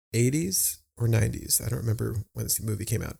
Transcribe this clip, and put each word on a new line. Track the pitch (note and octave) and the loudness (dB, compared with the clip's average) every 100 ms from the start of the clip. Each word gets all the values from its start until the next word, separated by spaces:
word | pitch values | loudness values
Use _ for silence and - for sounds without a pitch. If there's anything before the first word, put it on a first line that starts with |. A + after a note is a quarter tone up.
| _ | _
eighties | A2 B2 D3+ F3+ F#3 - - _ - | 2 2 2 0 0 0 -4 _ -2
or | A#2 | 2
nineties. | A2+ G#2+ - - - | 4 4 0 0 0
I | - | 0
don't | B2+ | -2
remember | A#2 A#2 A2+ A2 - | -2 -2 -2 -4 -8
when | A2+ A2 | -8 -4
this | - | -4
movie | G#2+ G#2 G#2 | -2 -4 -2
came | E2+ | -4
out, | E2 | -4